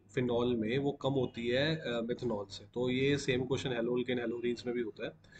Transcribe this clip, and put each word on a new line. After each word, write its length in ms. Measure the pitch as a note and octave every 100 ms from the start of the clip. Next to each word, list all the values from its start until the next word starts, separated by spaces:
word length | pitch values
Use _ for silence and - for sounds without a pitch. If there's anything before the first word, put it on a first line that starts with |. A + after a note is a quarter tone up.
| -
phenol 420 | C3 B2 A#2+ B2 A#2+
में, 220 | G#2+ C3
वो 140 | C#3
कम 180 | - C3+
होती 380 | C#3 B2 - A#2
है, 280 | B2+ D3+ D#3+
अ, 240 | B2+ A#2+
methanol 460 | A#2 B2 A#2+ G#2 G2+
से। 180 | -
तो 260 | - A#2+ B2+
ये 280 | B2+ C3+ C#3+
same 260 | C#3 B2
question 280 | B2+ C3 -
हेलोल्केन, 460 | A#2+ A#2 B2 B2 B2
हेलोरीन्स 480 | A#2 A#2 A#2+ A#2 B2
में 80 |
भी 80 | A#2+
होता 240 | A2 - A#2
है। 60 | - - -